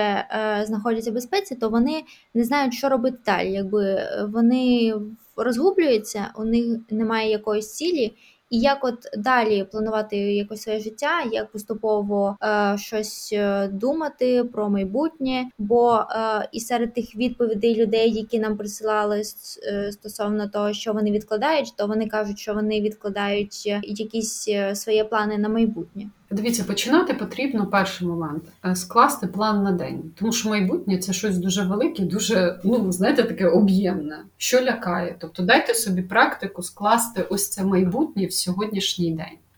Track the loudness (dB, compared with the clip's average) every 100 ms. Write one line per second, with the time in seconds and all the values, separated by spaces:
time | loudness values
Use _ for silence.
0 | 2 0 -2 -4 -2 -2 -2 -2 -2 -2
1 | -2 -4 -2 -2 -2 -4 0 2 2 0
2 | -8 -18 _ 0 2 2 0 0 0 2
3 | 0 -2 0 0 0 -2 0 0 2 0
4 | -2 -4 -2 2 4 4 4 4 4 0
5 | -6 -14 _ -4 -2 2 2 4 4 4
6 | 0 -6 -6 -4 0 0 2 -2 -4 -2
7 | 0 0 0 0 0 -2 -4 -4 -2 0
8 | -2 -4 _ _ -4 2 2 2 -2 -4
9 | -8 -4 2 2 4 2 0 -4 -2 -2
10 | -2 -2 0 0 -2 -8 -6 -4 -6 -4
11 | -2 -2 -2 -4 -4 -8 -8 -4 0 0
12 | 2 0 0 0 0 2 2 0 -2 -4
13 | -4 -8 -4 0 2 0 -2 -2 -2 0
14 | -2 0 2 2 2 -2 0 0 0 0
15 | -2 -2 -2 -2 -4 -6 2 4 6 4
16 | 2 -2 0 -2 -2 -6 -2 -2 -2 -4
17 | -6 -2 -2 0 0 2 2 2 2 4
18 | 4 2 -2 -2 0 -2 -6 -6 -2 0
19 | 2 0 -4 -10 -18 -12 -6 -4 -4 -8
20 | -10 -4 -2 -2 -2 -2 -2 -2 -2 0
21 | 0 0 -2 0 2 0 0 -2 -2 0
22 | 0 -2 -4 -6 -4 -2 0 0 -2 -4
23 | -6 -2 0 -2 -4 -6 -4 -2 -4 -6
24 | -4 -4 -4 -4 -2 0 0 -2 0 2
25 | 2 0 0 0 0 2 2 0 -8 -12
26 | -14 -16 -6 -2 0 0 0 -2 2 4
27 | 4 -2 -6 -4 -2 -2 0 2 0 -2
28 | -4 -2 -4 -6 -12 -6 -4 -2 0 4
29 | 4 4 -4 -2 0 2 2 0 -2 -8
30 | -10 -6 -2 -2 0 2 2 0 0 0
31 | 0 -2 0 0 0 0 2 2 0 0
32 | -2 0 2 4 2 0 0 2 2 2
33 | 2 4 2 2 4 6 6 4 2 0
34 | -4 -10 -16 -10 0 2 2 0 -2 -4
35 | -4 -8 -10 -2 2 4 4 0 0 -2
36 | 0 4 2 2 -10 -10 -12 -2 2 2
37 | 2 -4 -2 -2 -4 -2 2 4 4 2
38 | 0 -2 -2 -2 -2 -2 -2 -2 -2 -2
39 | -2 -2 -8 -16 _